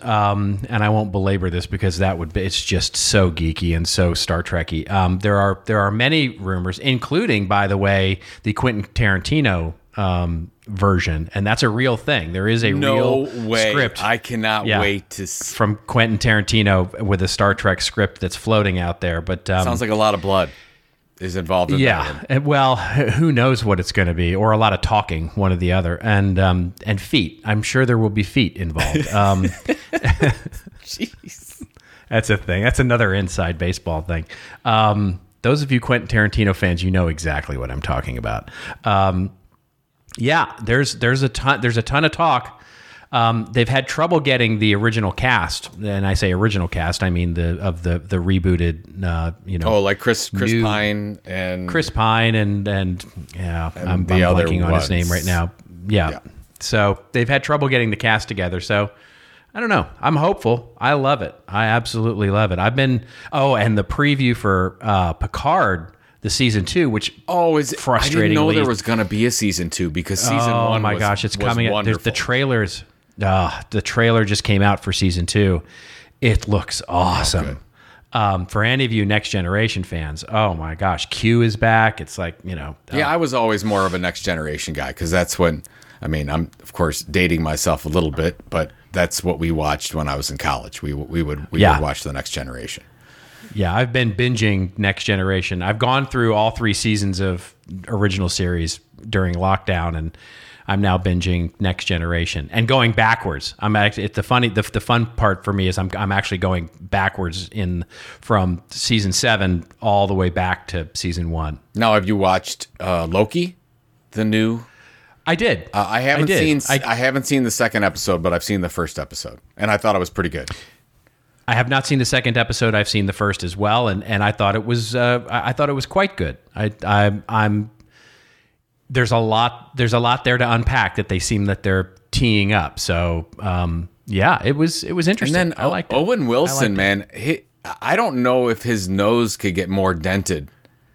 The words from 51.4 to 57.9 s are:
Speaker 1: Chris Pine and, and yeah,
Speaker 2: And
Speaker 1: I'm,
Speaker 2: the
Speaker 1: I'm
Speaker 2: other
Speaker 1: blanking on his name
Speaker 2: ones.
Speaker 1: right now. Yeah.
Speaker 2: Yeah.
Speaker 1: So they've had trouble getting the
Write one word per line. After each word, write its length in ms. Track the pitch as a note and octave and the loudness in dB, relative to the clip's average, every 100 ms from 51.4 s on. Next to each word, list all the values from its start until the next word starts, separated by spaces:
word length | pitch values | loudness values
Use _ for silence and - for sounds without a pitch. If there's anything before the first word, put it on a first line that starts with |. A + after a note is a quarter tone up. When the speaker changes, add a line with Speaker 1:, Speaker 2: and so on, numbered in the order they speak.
| F#2 F2+ F2+ | -4 -4 -4
Speaker 1:
Chris 220 | D#3+ - | -2 -2
Pine 460 | - A2 A2+ A2+ A2 | 0 2 4 4 2
and, 320 | G#2 G2+ G2+ | 2 0 0
and 360 | G2 F#2 F2+ - - D2+ F2 | 0 0 -4 -8 -16 -14 -8
yeah, 360 | F2+ E2 E2 - | -6 -4 -6 -6
Speaker 2:
And 140 | F2+ | -2
Speaker 1:
I'm, 160 | F2+ E2 | 0 2
Speaker 2:
the 100 | F#2 F2+ | 4 4
Speaker 1:
I'm 100 | F2 | 4
Speaker 2:
other 120 | E2 | 2
Speaker 1:
blanking 180 | E2+ E2+ | 2 2
on 80 | |
his 160 | D#2+ C#2+ | 2 2
name 180 | F2+ E2+ | 0 0
Speaker 2:
ones. 40 | |
Speaker 1:
right 140 | F2 E2+ | 0 0
now. 260 | F2 E2+ - - F2 F#2 | 0 -2 -6 -20 -12 -2
Yeah. 220 | G#2 D#2+ | 0 0
Speaker 2:
Yeah. 80 | D#2 - - - - | -4 -12 -20 -20 -14
Speaker 1:
So 400 | - A2 G2+ F#2+ - | -2 2 2 0 -2
they've 140 | B2+ A#2 | -2 0
had 140 | C#3 | 0
trouble 240 | C#3 D3 C#3 | 0 0 2
getting 200 | B2+ | 2
the 60 | A2+ | 0